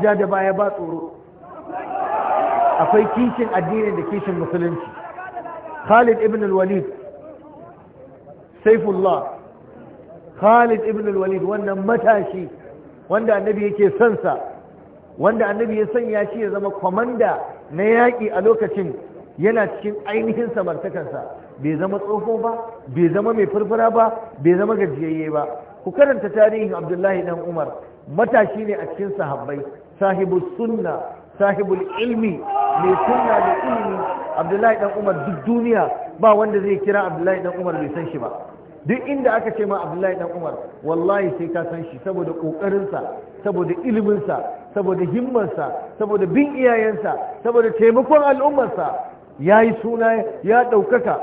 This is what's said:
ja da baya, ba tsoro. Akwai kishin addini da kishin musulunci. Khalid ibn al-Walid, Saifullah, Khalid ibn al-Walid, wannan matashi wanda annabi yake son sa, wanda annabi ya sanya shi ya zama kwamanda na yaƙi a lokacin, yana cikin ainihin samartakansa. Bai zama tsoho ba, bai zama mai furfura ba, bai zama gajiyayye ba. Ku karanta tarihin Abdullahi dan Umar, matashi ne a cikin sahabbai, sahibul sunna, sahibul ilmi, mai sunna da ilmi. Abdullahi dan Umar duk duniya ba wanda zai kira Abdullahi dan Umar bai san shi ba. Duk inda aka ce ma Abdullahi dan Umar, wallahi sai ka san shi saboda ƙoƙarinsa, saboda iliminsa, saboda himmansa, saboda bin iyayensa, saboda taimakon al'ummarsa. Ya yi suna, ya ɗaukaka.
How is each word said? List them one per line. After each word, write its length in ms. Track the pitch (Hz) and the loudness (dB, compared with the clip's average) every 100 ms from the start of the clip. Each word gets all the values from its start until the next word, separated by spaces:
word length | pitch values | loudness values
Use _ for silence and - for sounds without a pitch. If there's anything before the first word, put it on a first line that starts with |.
ja 120 | 208 | 4
da 120 | 202 190 | 2 2
baya, 260 | 196 190 | 0 0
ba 180 | 190 202 | 0 0
tsoro. 440 | 202 165 165 165 - - - - 339 - - - 381 - - - - - - - - | -2 -6 -8 -10 -14 -20 -20 -20 -18 -12 -10 -8 -6 -4 -2 0 0 2 2 2 2
Akwai 300 | 208 214 214 | 4 4 4
kishin 340 | 226 247 - 220 | 2 0 0 -2
addini 420 | 185 170 220 214 175 | 0 0 0 0 -2
da 60 | 170 | -4
kishin 260 | 202 190 175 | -4 -4 -4
musulunci. 500 | 165 180 170 165 - - - - - - - - - - - | -2 -2 -2 -4 -8 -14 -14 -14 -12 -12 -12 -14 -14 -12 4
Khalid 320 | 220 240 220 | 6 8 4
ibn 240 | 214 220 | 2 0
al-Walid, 400 | 202 190 190 190 - - - - - - - - - - - - - - - - - - | 0 0 2 0 -4 -10 -16 -18 -18 -20 -20 -20 -20 -20 -20 -20 -20 -20 -20 -20 -20 0
Saifullah, 760 | 214 226 202 185 190 156 - - - - - - - - - - - - | 4 4 4 0 2 0 -4 -12 -18 -20 -20 -20 -20 -20 -20 -20 -20 2
Khalid 400 | 196 233 233 220 214 | 6 6 6 2 0
ibn 200 | 214 208 | -2 -2
al-Walid, 340 | 190 185 190 | 0 0 0
wannan 420 | 180 208 202 190 | -2 -2 -4 -2
matashi 640 | 196 233 226 208 - 185 170 - - - - - - | 0 2 4 4 2 -6 -10 -12 -18 -20 -20 -20 -2
wanda 260 | 196 226 202 | 0 2 2
annabi 280 | 196 208 208 | 2 0 -2
yake 200 | 208 196 - | 2 2 4
son 200 | 233 202 | 4 4
sa, 140 | 180 127 - - - - - - - - | -2 -2 -6 -14 -20 -20 -20 -20 -20 -2
wanda 280 | 180 226 208 | 0 2 0
annabi 320 | 208 226 214 | 0 -2 0
ya 80 | 214 | 0
sanya 340 | 240 226 214 202 | -2 -2 -2 -2
shi 80 | 226 | -4
ya 80 | 208 | -4
zama 200 | 196 196 | -4 -4
kwamanda 680 | - 180 190 240 240 208 143 - - - | -4 -2 0 -2 0 0 0 -6 -14 -10
na 120 | 156 | -2
yaƙi 480 | 208 233 240 240 214 | 2 4 4 2 -2
a 100 | 180 | 0
lokacin, 520 | 208 226 208 196 175 - - - - - | 2 2 0 -2 -6 -8 -14 -20 -18 -2
yana 280 | 190 226 202 | 0 2 0
cikin 260 | - 208 208 196 | -4 -8 -6 -4
ainihin 440 | 220 226 220 233 | -2 -2 -2 -2
samartakansa. 680 | 220 175 160 190 190 151 131 117 - - - | -2 -4 -4 -6 -8 -8 -10 -10 -14 -18 -6
Bai 140 | 143 156 | -4 -2
zama 220 | 190 202 | -2 -4
tsoho 400 | 202 214 226 226 | -4 -4 -2 -2
ba, 140 | 233 226 - - - | -2 -4 -8 -14 -8
bai 200 | 127 170 | 2 2
zama 200 | 180 220 | 4 2
mai 120 | 226 196 | 2 0
furfura 440 | 208 202 226 226 | 0 0 2 4
ba, 220 | 226 226 - - - | 4 4 2 -10 0
bai 160 | 151 180 | 4 4
zama 180 | 208 220 | 2 0
gajiyayye 540 | 190 135 160 160 156 | 0 -2 -4 -4 -2
ba. 140 | 151 392 - - - | -2 -4 -6 -14 -12
Ku 60 | - | -6
karanta 360 | 226 285 233 202 | 4 4 4 0
tarihin 440 | 214 214 220 208 | 4 4 4 -2
Abdullahi 480 | 175 160 180 190 185 | -4 -4 0 0 0
dan 160 | 175 170 170 | -2 -6 -4
Umar, 220 | 165 147 - - - - | -4 -6 -8 -16 -20 -6
matashi 500 | 151 233 233 208 214 214 | 0 4 4 2 0 -4
ne 80 | |
a 120 | - - | -4 -6
cikin 160 | - 196 196 | -6 -6 -4
sahabbai, 420 | 156 139 139 143 - - - - | -4 -4 -6 -8 -8 -14 -20 0
sahibul 440 | 196 185 185 180 180 - | 0 2 2 0 -2 -4
sunna, 440 | 233 226 180 143 - - - - | -2 -2 -2 -4 -8 -14 -18 0
sahibul 400 | 202 202 196 185 - - | 2 2 0 -2 -2 -4
ilmi, 380 | 233 226 220 156 | -2 0 0 -2
mai 560 | - - - 392 185 - - | -4 -2 0 2 2 4 2
sunna 300 | 254 233 214 | 2 2 2
da 160 | 180 175 262 | 2 2 0
ilmi. 320 | 226 202 190 160 - - - | -2 -2 -4 -4 -6 -6 -4
Abdullahi 400 | 170 202 226 220 | -2 2 2 2
dan 120 | 202 208 | -2 -2
Umar 160 | 202 165 143 | -2 -2 -4
duk 180 | 160 135 | -4 -2
duniya 440 | 240 233 214 147 - - - | 0 2 2 0 -4 -8 2
ba 140 | 214 | 4
wanda 260 | 214 214 208 | 6 4 0
zai 180 | 196 196 | 0 0
kira 220 | 196 202 185 | 2 0 0
Abdullahi 360 | 160 180 185 | -2 0 0
dan 160 | 185 180 | -2 -4
Umar 160 | 180 | -4
bai 160 | 160 147 | -4 -4
san 120 | 160 165 | -6 -8
shi 80 | 156 | -8
ba. 120 | 117 - - - - - 143 | -8 -10 -12 -18 -20 -8 -2
Duk 160 | 254 254 | -2 -2
inda 260 | 277 247 | -2 0
aka 160 | 220 226 220 | 0 -2 -2
ce 100 | 202 | -2
ma 160 | 190 | -4
Abdullahi 320 | 156 170 190 | -6 -4 -2
dan 160 | 175 175 175 | -2 -6 -6
Umar, 180 | 160 135 - - | -8 -8 -12 -10
wallahi 500 | 143 165 175 196 180 127 | -4 -2 0 0 0 -4
sai 100 | 165 | -4
ka 140 | 170 170 | -4 -6
san 120 | 165 165 | -8 -10
shi 80 | 131 | -10
saboda 260 | 190 190 160 | -6 -4 -4
ƙoƙarinsa, 680 | 165 160 160 196 196 196 156 - - - - | -4 -6 -4 -2 -2 -2 -6 -8 -10 -16 -8
saboda 320 | 208 180 165 175 | -4 -2 -2 -2
iliminsa, 560 | 254 220 208 202 - 143 - - - | 0 2 2 0 0 -4 -4 -10 -8
saboda 280 | 208 190 180 180 | -2 0 0 0
himmansa, 560 | 226 254 240 185 170 139 - - - | -2 0 0 0 -4 -6 -8 -10 -6
saboda 280 | 208 208 180 | -2 0 2
bin 280 | 262 285 | 2 2
iyayensa, 640 | 254 254 226 220 208 202 139 - - | 2 2 4 2 -2 -4 -4 -6 -6
saboda 280 | 233 233 226 | 2 4 2
taimakon 500 | 226 226 233 254 302 | 4 6 6 6 6
al'ummarsa. 720 | 285 269 285 285 233 214 147 - - - - - | 6 4 2 2 0 -2 -4 -4 -8 -16 -20 -4
Ya 200 | 151 214 | 4 6
yi 100 | 226 226 | 6 2
suna, 420 | 220 233 226 226 - - | -2 0 2 2 -2 -4
ya 220 | 175 233 | 2 4
ɗaukaka. 500 | 233 214 190 165 - 147 | 4 4 4 2 2 -2